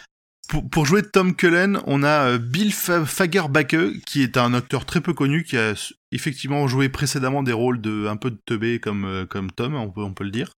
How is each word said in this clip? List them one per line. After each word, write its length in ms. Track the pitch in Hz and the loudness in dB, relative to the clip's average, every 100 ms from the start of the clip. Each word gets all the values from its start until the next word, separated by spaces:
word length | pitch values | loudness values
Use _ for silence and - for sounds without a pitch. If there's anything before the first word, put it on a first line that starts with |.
| - _ _ _ - | -6 _ _ _ -4
Pour, 200 | - 127 | -4 0
pour 160 | 165 143 | 2 4
jouer 160 | 208 | 4
Tom 300 | 208 196 185 | 4 2 4
Cullen, 460 | - 175 170 196 196 - | 4 4 4 4 0 0
on 180 | 139 | 2
a, 280 | 143 151 127 | 4 4 4
euh, 60 | 123 | 2
Bill 360 | 120 156 214 | 0 0 0
Fa-, 320 | 202 - 170 151 | 0 0 0 0
Fagerbacke, 960 | - 180 190 151 151 151 160 165 - - | 0 0 2 2 2 2 2 0 -2 -4
qui 160 | 143 | 0
est 140 | 123 131 | 2 2
un 180 | 120 | 2
acteur 320 | 123 127 131 - | 0 -2 -6 -2
très 140 | 175 | -2
peu 140 | 180 | -2
connu, 320 | - 139 156 160 | 0 0 0 -2
qui 120 | 127 | -2
a 140 | 110 | 0
s-, 220 | 104 - - _ | -2 -8 -14 _
effectivement 560 | 123 156 131 135 143 139 | -6 -6 -6 -4 0 0
joué 220 | 131 135 | 2 0
précédemment 520 | 135 139 147 131 139 | 0 -2 0 0 0
des 120 | 131 | 0
rôles 260 | 113 123 123 | 0 0 0
de, 280 | 107 107 104 | -2 -2 -2
un 100 | 101 | -4
peu 140 | 127 | -4
de 60 | 110 - | -6 -6
teubé 340 | 113 113 117 | -2 -2 -2
comme, 240 | 110 104 95 | -2 -4 -4
euh, 200 | 95 90 | -6 -6
comme 240 | 101 95 | -6 -6
Tom, 240 | - 123 151 | -4 -4 -4
on 140 | 107 | -6
peut, 120 | 98 | -6
on 120 | 101 | -8
peut 120 | 92 101 | -6 -6
le 60 | |
dire. 200 | 107 175 | -6 -8